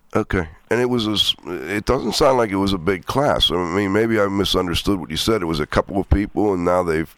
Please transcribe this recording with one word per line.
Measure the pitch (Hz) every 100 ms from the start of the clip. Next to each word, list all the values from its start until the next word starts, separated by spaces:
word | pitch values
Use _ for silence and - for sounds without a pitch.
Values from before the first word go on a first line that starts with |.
| _
Okay. | 113 104 95 80 - -
And | 113
it | 123
was | 123 107
a |
s-, | 101 101 - -
it | 87 73 104
doesn't | - 123 -
sound | - 147 131
like | 110
it | 95
was | 98
a | 95
big | 80 92 -
class. | 131 143 69 -
I | 87
mean, | 87 92 101
maybe | 101 117 110
I | 101
misunderstood | 98 92 95 90 80 - 98
what | 69
you | 78
said. | - 110
It | 82
was | 78
a | 73
couple | - - 98
of | 92
people, | 95 104 - 104
and | 92
now | 87 90
they've, | 87 80 78